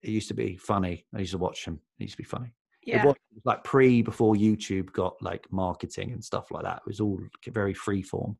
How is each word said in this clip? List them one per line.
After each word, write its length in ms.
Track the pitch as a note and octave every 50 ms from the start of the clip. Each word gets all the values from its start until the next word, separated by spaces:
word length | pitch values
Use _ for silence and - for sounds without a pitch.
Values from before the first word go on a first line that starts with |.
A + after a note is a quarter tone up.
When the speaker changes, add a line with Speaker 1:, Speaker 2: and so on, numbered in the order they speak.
| _
Speaker 1:
it 60 | -
used 160 | A2 A2 G#2 -
to 60 | A2
be 220 | A2 A2+ G#2 F#2 F2+
funny. 500 | - - G#2+ G2+ F#2+ F2+ F2 E2 _ _ -
I 40 | G#2
used 120 | G2 F2
to 60 | F#2 F#2
watch 260 | F2 F2+ - - -
them. 160 | - E2 D#2 _ _ _ _
It 40 | G#2+
used 100 | G#2 -
to 80 | -
be 20 | -
funny. 300 | - - - B2 A#2+ _ _ _ _ _ _ _
Speaker 2:
Yeah. 180 | - A#3 - -
Speaker 1:
It 20 |
was, 100 | C#3+ C#3 - _ _ _ A2 -
like, 180 | B2+ A2 - -
pre, 380 | - - C3+ C3 C3 B2 A#2+
before 340 | A2+ - G#2+ - A#2 G#2+ G#2+
YouTube 560 | G#2 G#2 A2 G#2+ G2+ - - G2 F#2+ F#2 F#2
got, 300 | _ - F#2+ F#2 - - -
like, 280 | F#2 F2+ - - _
marketing 600 | - F#2+ F#2 F2+ F2 - - - - - G2 G#2+
and 120 | A#2 A2 A2
stuff 280 | - - - - -
like 120 | - E2 -
that. 140 | - F2 -
It 100 | _ -
was 120 | - G2
all 200 | G#2+ G#2 G2 F#2 F#2+ G2 _ - - -
very 260 | A#2 A2 G2+ G2+ F#2+
freeform. 640 | - - - G2+ G2 F#2 - - - - - G#2+ -